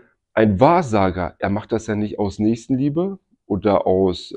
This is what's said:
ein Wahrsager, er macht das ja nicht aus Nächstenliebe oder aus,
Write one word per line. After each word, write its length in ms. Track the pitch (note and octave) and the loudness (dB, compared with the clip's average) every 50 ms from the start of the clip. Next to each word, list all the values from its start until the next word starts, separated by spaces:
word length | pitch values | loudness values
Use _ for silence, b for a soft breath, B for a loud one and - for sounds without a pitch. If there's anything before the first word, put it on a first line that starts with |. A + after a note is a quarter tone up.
| B B B B _ _ | B B B B _ _
ein 260 | - A2 A2+ A2 G2+ F2+ | 0 2 2 4 4 4
Wahrsager, 800 | B2+ D3+ E3+ F3+ F3 B2 G#2+ G#2 F#2+ F#2 F2+ F2+ F2 - - - | 4 4 4 4 2 0 0 0 2 0 0 -2 -6 -8 -6 -6
er 120 | - F#2+ | -4 -4
macht 200 | G2+ G#2 - - | -4 -4 -4 -4
das 160 | A#2 A2 - | -4 -4 -4
ja 80 | - G#2+ | -4 -4
nicht 240 | G#2 G#2+ G#2 - - | -2 -4 -4 -4 -4
aus 220 | G#2 G2 - - | -4 -4 -2 0
Nächstenliebe 800 | G#2+ A2 A#2 A2+ - - C3+ B2+ C#3 D3 D3 E3 F3+ G3 G3 - _ _ _ _ _ | 0 0 0 -2 -2 -4 -2 -2 -2 -2 -2 -2 -4 -4 -6 -10 _ _ _ _ _
oder 400 | - G#2 F#2+ - G#2 G2 - - | -6 -4 -2 0 2 2 2 2
aus, 480 | - F#2 F#2 F#2+ F#2 F2 - - - - | 2 2 2 2 2 0 -4 -8 -12 -8